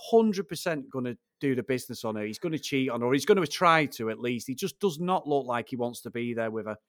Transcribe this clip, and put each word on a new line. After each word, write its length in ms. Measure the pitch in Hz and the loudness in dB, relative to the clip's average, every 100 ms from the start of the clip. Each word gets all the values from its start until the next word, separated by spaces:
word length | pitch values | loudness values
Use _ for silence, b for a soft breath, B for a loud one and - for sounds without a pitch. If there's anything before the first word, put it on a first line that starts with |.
| - | 4
hundred 360 | 226 220 196 196 | 4 6 2 -4
percent 420 | 170 180 156 131 | -6 -4 -4 -6
gonna 280 | 131 123 113 _ _ | -6 -6 -6 _ _
do 140 | 143 | 0
the 80 | 123 | 0
business 420 | 110 127 - 117 | 0 -2 -4 -6
on 120 | 113 110 | -4 -4
her. 80 | 107 | -4
He's 140 | 107 | -4
gonna 180 | 175 156 | -4 -4
cheat 320 | - 139 131 | -2 0 0
on 120 | 117 | 0
her. 120 | 120 | 2
He's 140 | 139 139 | 4 4
gonna 180 | 196 156 | 4 2
try 400 | - 180 160 143 | 4 6 6 4
to, 240 | - 110 | -2 -4
at 100 | 110 | -2
least. 280 | 120 120 - | -4 -4 -6
He 80 | 131 | -6
just 240 | 190 - | -6 -2
does 200 | 202 147 | -2 0
not 280 | 175 185 - | 0 0 2
look 180 | 143 127 | 0 0
like 240 | 120 117 | -2 -2
he 60 | 123 | -4
wants 260 | 120 117 | -4 -6
to 80 | 117 | -8
be 240 | 117 120 | -6 -4
there 160 | 117 113 | -2 -2
with 160 | 110 104 | -4 -6
her. 120 | 104 | -8